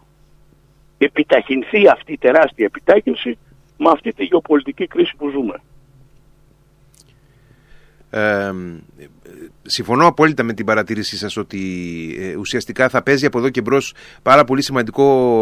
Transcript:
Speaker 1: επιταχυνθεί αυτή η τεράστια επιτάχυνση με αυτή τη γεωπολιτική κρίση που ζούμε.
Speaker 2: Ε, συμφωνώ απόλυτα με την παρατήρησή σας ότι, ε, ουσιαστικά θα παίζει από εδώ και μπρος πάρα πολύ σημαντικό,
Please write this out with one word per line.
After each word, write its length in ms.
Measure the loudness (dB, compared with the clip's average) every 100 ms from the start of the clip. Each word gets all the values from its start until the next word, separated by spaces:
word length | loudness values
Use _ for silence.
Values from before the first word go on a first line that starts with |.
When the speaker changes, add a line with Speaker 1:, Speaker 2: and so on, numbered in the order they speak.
| _ _ _ _ _ _ _ _ _ _
Speaker 1:
επιταχυνθεί 880 | -2 0 0 0 0 -6 -2 4 4
αυτή 240 | 4 -4
η 60 | 0
τεράστια 460 | 2 4 2 0
επιτάχυνση 720 | -2 0 2 2 2 -4 -6 -10 _ _ _ _
με 140 | 0
αυτή 220 | 0 -2
τη 120 | -8
γεωπολιτική 640 | -2 -2 2 0 0 -8 -6
κρίση 260 | -2 -2 -2
που 120 | -6
ζούμε. 240 | -4 -6 -8 _ -20 _ _ -20 _ _ _ _ _ _ _ _ _ _ _ _ _ _ _ _ -20 _ _ _
Speaker 2:
Ε, 400 | -2 0 0 -4 -8 -12 -14 -20 _ -20 _ -20 -20 -20 _
συμφωνώ 440 | -10 -8 -2 2 2
απόλυτα 360 | 4 2 2
με 100 | -4
την 140 | -4 -2
παρατήρησή 500 | -2 -2 -6 -6 -8
σας 200 | -8 -8
ότι, 240 | -8 -8 -8 -6 -8 -10 -10 -10
ε, 160 | -10 -8
ουσιαστικά 520 | -6 -6 -6 -2 0
θα 140 | 0
παίζει 240 | 0 0 0
από 120 | 0
εδώ 100 | -2
και 120 | -2
μπρος 340 | 0 -2 -2 -14 -20 -4
πάρα 220 | 4 6
πολύ 180 | 6 0
σημαντικό, 440 | 0 -2 -2 2 4 4 4 2